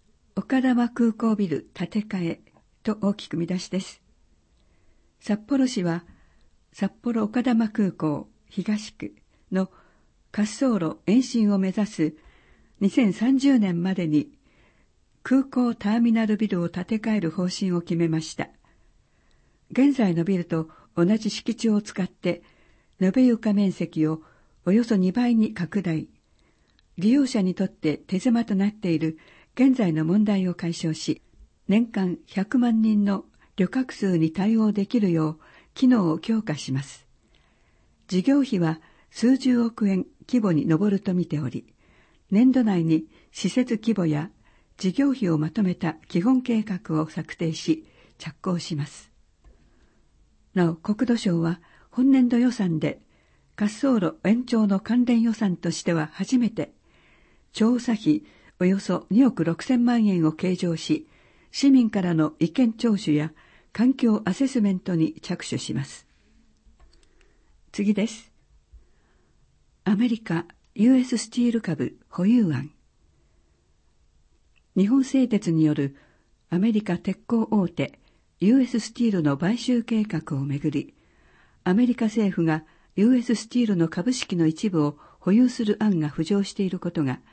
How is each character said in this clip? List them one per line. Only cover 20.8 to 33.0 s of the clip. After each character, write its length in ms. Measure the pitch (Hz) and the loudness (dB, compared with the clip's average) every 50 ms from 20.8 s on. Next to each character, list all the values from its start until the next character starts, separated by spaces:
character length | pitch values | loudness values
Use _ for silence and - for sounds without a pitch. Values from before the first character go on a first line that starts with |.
| _ _ _ | _ _ _
同 100 | - 170 180 214 214 | 0 2 2 2 0
じ 120 | - 208 | 0 -4
敷 260 | - - - - 220 | -6 -6 -6 -8 -6
地 140 | - - 226 | -2 -2 0
を 120 | 214 208 | 0 0
使 200 | 208 - - - | -2 -4 -6 -6
っ 60 | 185 - | -8 -8
て、 360 | - _ - 180 170 - - _ _ _ _ _ _ _ _ _ _ _ | -8 _ -6 -4 -4 -4 -10 _ _ _ _ _ _ _ _ _ _ _
延 100 | 185 185 | 0 0
べ 120 | 185 262 254 | 2 4 4
床 280 | 247 233 220 - 214 202 | 4 4 2 0 0 0
面 200 | 202 202 190 170 | 2 2 0 0
積 340 | - 175 165 - 160 156 156 | -2 -6 -6 -2 -2 0 0
を 140 | 156 156 - - _ _ _ _ _ _ _ | 0 -4 -8 -16 _ _ _ _ _ _ _
お 60 | 175 | 2
よ 120 | 190 226 240 | 2 2 2
そ 120 | 226 226 | 2 2
二 160 | 190 185 185 | 2 2 2
倍 240 | 180 240 247 240 240 | 2 0 0 2 2
に 180 | 226 214 208 220 | 2 2 0 -2
拡 280 | - 175 151 - 202 | -6 -8 -4 -4 -4
大。 260 | 180 175 160 156 - - _ _ _ _ _ _ _ _ _ _ _ _ _ _ _ _ _ - | -2 -2 -4 -4 -6 -8 _ _ _ _ _ _ _ _ _ _ _ _ _ _ _ _ _ -2
利 140 | 170 214 | 0 2
用 160 | 247 294 277 254 | 4 4 2 2
者 140 | - 220 | 0 0
に 140 | 190 185 175 | 0 0 0
と 100 | - 190 | -2 -4
っ 20 | - | -4
て 300 | - _ - 156 143 - | -4 _ -2 -2 -2 -2
手 220 | - - 190 185 | -6 -6 -6 -2
狭 260 | - 262 233 233 233 | 0 2 2 2 0
と 100 | - 208 | 0 0
な 140 | 190 196 208 | 0 0 0
っ 20 | |
て 200 | 208 - - 180 | -2 -4 -2 -2
い 80 | 165 156 | 0 0
る 180 | 165 160 160 - - - - - _ _ _ | 0 -2 -4 -8 -14 -20 -20 -20 _ _ _
現 220 | - 254 269 254 | 2 2 4 4
在 160 | 254 214 175 | 4 2 0
の 140 | 156 156 156 | 0 0 0
問 180 | 160 180 214 214 | 2 2 2 2
題 240 | 208 202 190 185 180 | 2 2 0 0 -2
を 60 | 175 | -4
解 200 | - - 170 170 | -4 -6 -6 -6
消 200 | - - 165 160 | -4 -4 -4 -4
し、 280 | - - - - - _ _ _ _ - _ _ _ _ - | -4 -4 -6 -6 -6 _ _ _ _ -20 _ _ _ _ 0
年 200 | 190 220 240 226 | 2 2 2 0
間 300 | - 202 190 180 165 156 - | -2 -4 -2 -2 -4 -6 -10
百 320 | _ - 196 196 - - 247 | _ -6 -6 -4 0 0 2
万 240 | 247 240 226 220 | 2 2 2 2
人 220 | 220 220 214 208 | 2 2 2 2